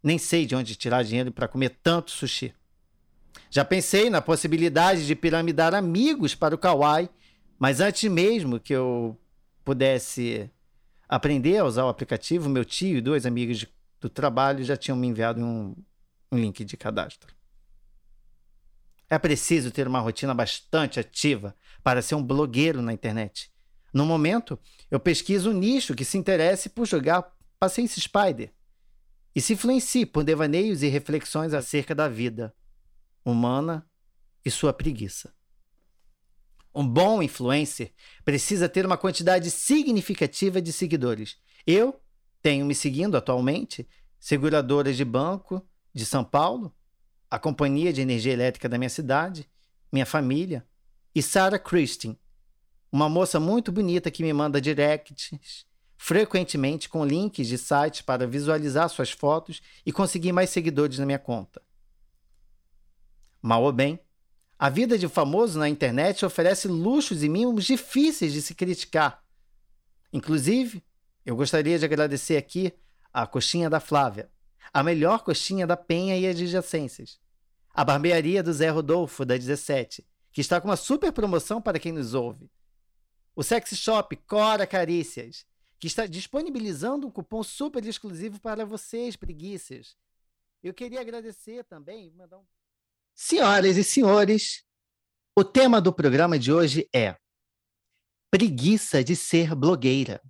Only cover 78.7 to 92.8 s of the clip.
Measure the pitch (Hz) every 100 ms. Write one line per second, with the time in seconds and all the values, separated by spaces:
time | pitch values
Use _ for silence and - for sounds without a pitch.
78.7 | 156 143 170 165 - 131 127 123 143 -
79.7 | 139 117 - _ _ _ - 143 175 185
80.7 | 190 - 285 359 - 208 170 - 220 220
81.7 | 160 170 165 120 127 120 110 - _ _
82.7 | _ _ _ _ _ _ - 139 233 -
83.7 | 190 - 220 202 147 _ 208 214 214 190
84.7 | 190 170 175 156 - 120 - _ _ _
85.7 | _ 165 190 214 165 - 277 330 262 214
86.7 | 151 202 285 269 - - 220 220 - 294
87.7 | 277 214 214 214 165 214 202 226 214 214
88.7 | 214 - 226 240 190 185 156 175 190 -
89.7 | 127 117 _ _ _ _ _ _ _ 180
90.7 | 185 247 254 233 233 226 208 - 233 233
91.7 | 165 147 220 175 170 180 185 190 _ _
92.7 | _